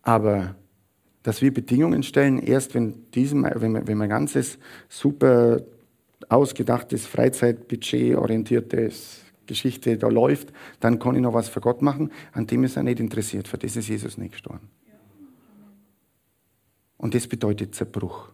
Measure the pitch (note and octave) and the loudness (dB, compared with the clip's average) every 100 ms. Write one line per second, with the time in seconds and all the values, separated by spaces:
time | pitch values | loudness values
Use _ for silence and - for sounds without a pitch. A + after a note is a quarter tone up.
0 | A#2+ A2+ G#2+ G2+ F#2 F#2 _ _ _ _ | 2 2 4 0 -2 -10 _ _ _ _
1 | _ _ - G#2+ C3+ C3 - B2 E3 E3+ | _ _ -6 0 2 0 0 2 2 2
2 | C3 - C#3 C3 - C3 C3 - A2+ - | 0 2 2 2 2 0 0 -2 -2 -4
3 | - - C3+ D3 - A#2 A2+ A2 G2+ G#2+ | -6 -2 0 2 0 0 -2 -2 -2 -2
4 | G#2 G#2+ D3 C#3 B2 - - - - - | 0 -2 0 -2 -4 -8 -20 -20 -20 -2
5 | C#3+ C#3+ C3+ B2 A#2 A#2 - - _ _ | -2 2 4 6 6 4 0 -20 _ _
6 | _ _ - A#2+ C#3 - G#2+ A#2+ - A#2 | _ _ 2 4 4 0 0 0 -2 -8
7 | - - B2 C3 A#2+ A#2 - A#2 - A#2+ | -6 0 2 4 0 0 -6 -8 -4 0
8 | B2 B2 A#2+ A2+ A2 A#2+ A#2 B2+ A2+ - | 2 2 0 -2 0 -2 2 0 0 -4
9 | - - - _ - A2+ C3 B2 - A2+ | -18 -20 -20 _ -10 -4 -4 -2 0 2
10 | A#2 A2+ B2+ C#3+ - - - - A#2 A#2 | 4 4 4 2 -2 -20 -20 -2 2 2
11 | B2 B2+ B2+ A#2 G#2+ - A#2 A#2+ C#3+ C#3 | 2 2 2 0 -2 -2 -2 2 0 0
12 | D3+ - - - A2 A#2+ C3 C3+ C3 B2 | -6 -6 -12 -6 -2 0 0 0 -2 -2
13 | A2+ A2+ G#2 G2+ - - A#2+ A#2 G#2 G#2+ | -4 -4 -6 -6 -8 -8 -8 -8 -6 -6
14 | A2+ G#2+ G#2+ - - - - _ _ G#3+ | -8 -10 -12 -14 -16 -16 -18 _ _ _
15 | _ D4+ C#4 B3+ _ G#3 G#3 G3+ _ _ | _ _ -20 _ _ _ -20 _ _ _
16 | _ _ _ _ _ _ _ _ _ _ | _ _ _ _ _ _ _ _ _ _
17 | A#2+ B2 - A#2 G#2+ G2+ G#2 - - - | -4 -4 -4 -4 -2 -2 -6 -8 -8 -6
18 | F#2+ - - | -8 -12 -20